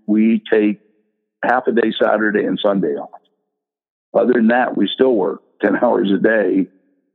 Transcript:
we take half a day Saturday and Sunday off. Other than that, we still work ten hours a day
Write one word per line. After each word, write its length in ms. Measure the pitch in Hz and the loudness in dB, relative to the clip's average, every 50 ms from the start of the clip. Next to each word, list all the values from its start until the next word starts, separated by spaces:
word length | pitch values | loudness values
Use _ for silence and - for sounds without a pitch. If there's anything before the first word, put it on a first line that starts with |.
| _ | _
we 340 | - 104 107 110 113 113 107 - - | -2 0 2 2 2 2 0 -2 0
take 300 | 113 110 107 104 104 - _ _ _ _ _ _ _ _ _ _ _ _ - | 0 2 2 0 -2 -6 _ _ _ _ _ _ _ _ _ _ _ _ -2
half 240 | 113 120 127 - | -2 -2 0 -2
a 40 | - | -2
day 220 | 113 117 113 110 107 - | 0 0 0 -2 -2 0
Saturday 440 | 117 107 107 107 107 107 101 101 - | 0 0 0 0 0 0 0 -2 -2
and 140 | - 95 - | -2 -4 -2
Sunday 340 | - 104 101 98 87 78 - | -2 -2 0 0 -2 -2 -4
off. 260 | - 80 - - - _ _ _ _ _ _ _ _ _ _ _ _ _ _ _ _ _ _ - | -6 -8 -12 -18 -20 _ _ _ _ _ _ _ _ _ _ _ _ _ _ _ _ _ _ -2
Other 160 | - 101 113 123 | 0 2 2 2
than 140 | 123 110 | 2 2
that, 280 | 110 120 127 123 113 - | 2 2 2 0 0 -2
we 140 | - 101 95 | -2 -4 -2
still 220 | - - 131 131 123 | 0 0 2 2 2
work 300 | 104 90 82 78 - _ _ _ - | 0 -2 -4 -6 -8 _ _ _ -4
ten 140 | - 104 95 | -2 -2 0
hours 340 | - 120 120 110 101 101 98 | 0 0 0 0 0 0 0
a 60 | 98 | 0
day 500 | 90 95 110 113 110 101 92 - 92 87 - _ _ _ _ _ _ _ _ | 0 2 0 2 0 0 0 0 -2 -2 -4 _ _ _ _ _ _ _ _